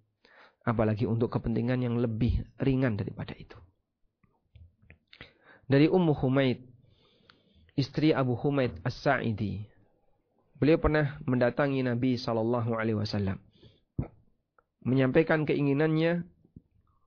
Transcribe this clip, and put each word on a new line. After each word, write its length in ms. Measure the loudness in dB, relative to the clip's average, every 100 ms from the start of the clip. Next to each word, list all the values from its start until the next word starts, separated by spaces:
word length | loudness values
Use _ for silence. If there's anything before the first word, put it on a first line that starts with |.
| _ _ _ -20 -20 _ -4
apalagi 420 | 0 2 2 0
untuk 220 | 0 0
kepentingan 480 | -2 -2 -2 -2 -2
yang 160 | -2 0
lebih 460 | -2 0 0 0 -2 -4
ringan 340 | 0 2 0
daripada 380 | -2 -6 -8 -12
itu. 220 | -12 -16 -20 -20 _ _ _ _ _ _ _ _ -20 -20 _ -20 -20 _ -20 -20 _ _ -14 0
Dari 220 | 4 6
Ummu 220 | 4 2 2
Humaid, 380 | 0 2 2 0 -8 -20 _ _ _ _ _ -20 _ _ _
istri 380 | -6 -4 0 2
Abu 240 | 2 0 0
Humaid 420 | -2 0 -2 -4
As-Sa'idi, 800 | -8 -4 0 0 0 -4 -4 -6 -12 _ _ _ _ _ _ _ _ -4
beliau 160 | 2 2
pernah 400 | 2 2 0 -4
mendatangi 560 | -2 2 2 2 -2 0 -2
Nabi 320 | 0 0 0
sallallahu 560 | -2 -2 0 -2 -2 -2
alaihi 240 | -2 -2
wasallam, 400 | -2 -2 -4 -4 -10 _ -20 _ _ -10 -10 -10 _ _ _ _ _ _
menyampaikan 640 | -2 0 2 2 2 2 0
keinginannya 800 | 0 0 2 2 2 0 -2 -6 _ _ -20 _ _ _ _